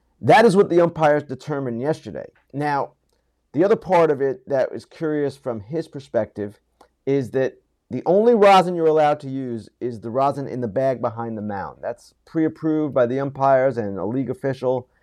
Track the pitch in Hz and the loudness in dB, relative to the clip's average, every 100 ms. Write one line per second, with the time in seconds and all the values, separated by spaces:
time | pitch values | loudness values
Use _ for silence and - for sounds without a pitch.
0 | _ _ 117 190 226 185 202 170 170 165 | _ _ 4 6 6 4 4 4 2 2
1 | 151 147 139 131 - 143 131 117 139 156 | 2 2 -2 -10 -8 -6 -6 -4 -4 -4
2 | 110 71 - _ _ 135 147 143 - _ | -8 -12 -14 _ _ -6 -4 -2 -4 _
3 | _ _ _ _ _ 135 190 220 - 180 | _ _ _ _ _ -2 2 0 2 2
4 | 160 135 139 131 - 135 - 120 - - | 4 2 -2 -4 -4 -2 -2 -4 -16 -8
5 | 160 151 143 139 131 113 98 160 160 139 | -4 -2 -4 -6 -8 -8 -8 -8 -8 -14
6 | - - 107 - 104 - _ _ _ _ | -6 -4 -4 -6 -10 -10 _ _ _ _
7 | - 139 117 131 131 - _ _ _ 123 | -2 -2 -2 -2 -2 -4 _ _ _ -8
8 | - 190 233 233 202 190 175 175 160 156 | 0 2 4 6 8 6 4 0 2 4
9 | 147 147 139 135 127 117 104 _ 123 113 | 2 0 -4 -8 -8 -8 -12 _ -10 -8
10 | 117 123 139 139 131 123 120 95 135 127 | -6 -2 0 -2 -6 -6 -4 -2 0 0
11 | 120 113 117 110 104 101 80 62 87 120 | -4 -6 -8 -8 -8 -8 -10 -10 -12 -12
12 | - _ _ 165 156 156 156 156 156 131 | -16 _ _ -2 -2 -2 -2 -2 -2 0
13 | 120 131 139 135 135 135 131 117 104 95 | 0 0 -4 0 2 4 2 0 -4 -6
14 | 95 131 123 127 135 131 127 127 - _ | -4 -4 -6 -6 -6 -4 -2 -2 -4 _